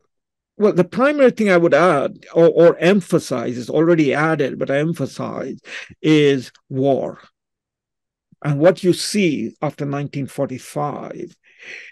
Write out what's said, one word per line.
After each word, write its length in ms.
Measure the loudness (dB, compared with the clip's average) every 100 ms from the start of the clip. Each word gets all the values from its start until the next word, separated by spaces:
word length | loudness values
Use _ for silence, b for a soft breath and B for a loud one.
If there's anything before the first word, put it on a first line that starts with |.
| _ _ _ _ _ -2
well, 160 | 0
the 100 | 2
primary 460 | -2 0 0 4 2
thing 220 | 4 2
I 60 | 4
would 180 | 4 4
add 500 | 4 2 -2 -8 -4
or, 140 | 4 4
or 300 | 6 4 4
emphasize, 760 | 2 2 0 -2 -2 -6 -6 -8
is 120 | -4
already 420 | 0 2 4 2
added, 460 | 0 0 0 -2 -4
but 140 | -4
I 80 | -2
emphasize, 800 | -2 -4 -8 -8 -10 -8 -10 -12 B B B -6
is 500 | 2 4 4 0 -6 _ _
war. 540 | -2 0 0 -4 -12 _ _ _ _ _ _ _ _ _ _ _ _
And 160 | -4 2
what 240 | 2 2
you 100 | 0
see 640 | 0 -2 0 0 -2 -6 -6
after 240 | -8 -6 -8
nineteen 400 | -6 -8 -8 -10
forty-five 1080 | -6 -6 -8 -10 -8 -8 -8 -12 -14 -16 _ B B B B B